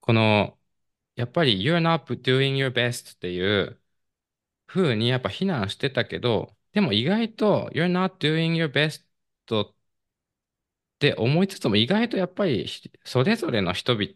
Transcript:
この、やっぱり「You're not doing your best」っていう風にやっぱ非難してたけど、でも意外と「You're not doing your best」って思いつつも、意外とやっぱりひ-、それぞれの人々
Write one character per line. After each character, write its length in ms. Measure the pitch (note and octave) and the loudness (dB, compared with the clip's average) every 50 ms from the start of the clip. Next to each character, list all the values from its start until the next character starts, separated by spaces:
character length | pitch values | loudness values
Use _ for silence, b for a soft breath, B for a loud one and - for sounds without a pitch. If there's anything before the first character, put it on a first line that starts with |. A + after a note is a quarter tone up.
こ 120 | - - A#2 | 2 4 4
の、 440 | A2+ A2+ G#2+ G#2+ G#2 G2 - - _ _ _ _ _ _ _ _ _ _ _ _ | 4 6 6 4 4 2 0 -4 _ _ _ _ _ _ _ _ _ _ _ _
や 100 | - A#2+ | -8 -8
っ 60 | B2 - | -2 0
ぱ 120 | F3 E3+ | 2 2
り 180 | C3+ G#2 F#2 F#2+ | 2 2 2 0
「You're 140 | C#3 E3+ E3+ | 0 0 2
not 240 | E3 E3 E3 D#3+ - - B2 - A#2+ | 2 2 2 0 -2 -6 -10 -4 0
doing 340 | C3 C3 C3 C3+ C3+ C3+ | 0 2 2 2 0 0
your 160 | C3+ C3+ C3 B2+ | 0 -2 -2 0
best」 440 | B2 A#2+ A#2+ A#2 - - - - | 0 -2 -2 -2 -6 -12 -16 -18
っ 20 | _ | _
て 140 | - F2+ F2+ | -10 -8 -4
い 80 | F2+ F2+ | -2 0
う 400 | G2 G#2+ G2+ E2+ - - _ _ _ _ _ _ _ _ _ _ _ _ _ _ _ _ _ _ | 2 2 2 0 -2 -6 _ _ _ _ _ _ _ _ _ _ _ _ _ _ _ _ _ _
風 300 | _ - F3+ F#3+ D3+ A#2 | _ -2 0 2 2 2
に 120 | G#2+ A2+ A#2+ | 2 2 0
や 80 | B2+ B2 | 0 0
っ 40 | - | -2
ぱ 80 | - | -4
非 160 | - - F#3+ | -6 -4 -4
難 240 | G3 F3+ B2+ G2 G2+ | -2 -2 -2 -4 -6
し 60 | - | -6
て 140 | _ - C#3 | _ -6 -4
た 140 | - B2+ A2+ | -2 -2 -4
け 140 | - - F2 | -4 -6 -4
ど、 360 | - B2 A2+ F#2 - - _ _ _ _ _ | -2 0 -2 -2 -2 -6 _ _ _ _ _
で 80 | G#3 G3+ | -2 0
も 100 | C#3+ G2+ | 0 0
意 100 | G#2 A#2 | 0 0
外 300 | D3+ G3 A3 A#3 G#3+ A3+ | 0 0 -2 -2 -4 -4
と 360 | - A3 G#3 F3 G#2+ - - - | -2 0 2 2 0 -2 -4 -4
「You're 140 | - E3 F3+ F3+ | -2 -2 0 0
not 260 | F3+ F#3 F#3+ F#3+ _ | 0 -2 -4 -4 _
doing 360 | - D3 D#3 D#3+ E3 E3 E3 | -2 -2 0 0 0 0 0
your 160 | E3 E3 D3+ B2+ | 0 -2 -2 0
best」 320 | C#3 D3+ D#3+ C#3+ - _ _ _ _ _ _ _ _ _ - A2+ G#2+ G#2 - _ | 0 0 0 -2 -8 _ _ _ _ _ _ _ _ _ -4 -2 -2 -2 -4 _
っ 0 | _ _ _ _ _ _ _ _ _ _ _ _ _ _ _ _ _ _ _ _ _ _ _ _ _ | _ _ _ _ _ _ _ _ _ _ _ _ _ _ _ _ _ _ _ _ _ _ _ _ _
て 160 | - C#3+ G2+ | 0 0 2
思 260 | - A2 A#2+ C#3+ E3 G3 | 2 0 2 2 2 0
い 40 | F#3+ | 0
つ 100 | - - | -2 -4
つ 100 | - C3 | -2 0
も、 80 | G2 | 2
意 100 | G#2 A2 | 2 2
外 220 | A#2+ F#3+ G#3+ A#3 A#3 | 2 2 0 0 0
と 80 | C#4 | -2
や 100 | G3+ F3+ | -2 -4
っ 20 | F3 - | -4 -2
ぱ 140 | - G#3 | -2 0
り 180 | F3+ B2+ F#2 - | 0 0 -2 -4
ひ-、 240 | - - - - - _ _ _ | -6 -10 -14 -16 -20 _ _ _
そ 200 | - - B2+ C3 | -4 0 0 2
れ 120 | F#3 A3+ | 2 2
ぞ 140 | A3+ - D#3+ | 0 -2 -2
れ 100 | C3 G#2+ F#2+ | -2 0 0
の 100 | E2+ - | -2 -2
人 220 | - - - B2 | -4 -2 -2 0
々 120 | G#2 G2+ F#2+ - | 0 -2 -6 -6